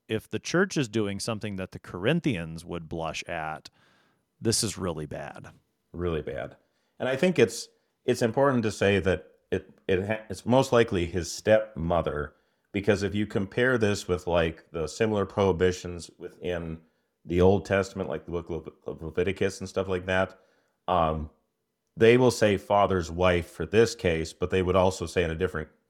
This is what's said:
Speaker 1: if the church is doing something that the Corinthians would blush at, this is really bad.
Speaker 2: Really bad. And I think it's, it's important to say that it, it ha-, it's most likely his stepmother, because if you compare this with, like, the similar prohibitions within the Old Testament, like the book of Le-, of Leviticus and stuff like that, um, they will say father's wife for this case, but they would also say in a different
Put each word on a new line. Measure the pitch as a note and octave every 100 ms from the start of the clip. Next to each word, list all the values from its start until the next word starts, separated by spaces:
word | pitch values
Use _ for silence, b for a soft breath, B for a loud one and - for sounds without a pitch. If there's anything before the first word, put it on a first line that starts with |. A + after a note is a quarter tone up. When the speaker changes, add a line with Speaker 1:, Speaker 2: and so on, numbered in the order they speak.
| -
Speaker 1:
if | A2 -
the | G#2+
church | - E3 G3 E3
is | A#2
doing | A2+ G2+ G2
something | - G#2+ G#2+ F#2+
that | F#2
the | -
Corinthians | - F2+ G#2+ E3+ D#3 F2+ E2 E2
would | F2 E2+ D#2+
blush | E2+ D#2+ D#2+
at, | - E2+ D#2 D#2 - b b b b b b -
this | A2+ -
is | G#2+ F#2+
really | F#2 D#2 D2
bad. | D2+ C#2+ - - - _ _ _
Speaker 2:
Really | E2 F2 D#2
bad. | - C2+ C#2+ - _ _ _ -
And | B2+
I | C3+
think | F#3 D3
it's, | A2 - - _ _ _
it's | - A#2+
important | A#2 C3+ C#3 B2
to | G#2+
say | - G2+ G2+
that | F#2+ E2+ - _ -
it, | F#2 - - -
it | F#2 G2+
ha-, | A2 -
it's | F#2+ G#2+
most | B2+ C3+
likely | A#2+ A2+ F#2+ E2+
his | F#2 D#2+
stepmother, | - G#2+ A2 - - E2 E2+ D#2 D2 C#2+ _ _ _ _
because | G2+ G#2 G2
if | G2+ G#2
you | G#2
compare | G#2+ F#2+ - B2 B2
this | G#2 G2+ -
with, | F2+ -
like, | E2+ E2+ - -
the | E2 D2+
similar | - A2 G#2 G2
prohibitions | - G2 E2+ F#2 F2+ F2+ F2 - -
within | E2+ - E2 F2 E2 D#2+ _ _ _ _
the | - F2
Old | F#2 G2
Testament, | - G2 F#2+ G2 D2+
like | D#2+ -
the |
book | E2+ E2
of | D#2+ D2+
Le-, | - -
of | D2
Leviticus | D#2+ - F2+ F#2 G2 -
and | F#2+
stuff | G2+ F#2+
like | F#2 F#2
that, | F#2 F#2+ - b b b b -
um, | F2+ D#2+ D#2+ D2+ _ _ _ _ _ _ -
they | A2+ B2
will | B2
say | - G#2+ F#2+
father's | - G2+ F#2+ F#2 E2
wife | E2+ F#2 F2 E2+
for | - B2
this | G#2+ A2+ -
case, | F2+ D#2+ D#2+
but | - F2+
they | F#2+
would | F2+ F#2
also | F#2+ - E2+
say | F#2+
in | E2
a |
different | E2 F2+ D#2 D#2+ _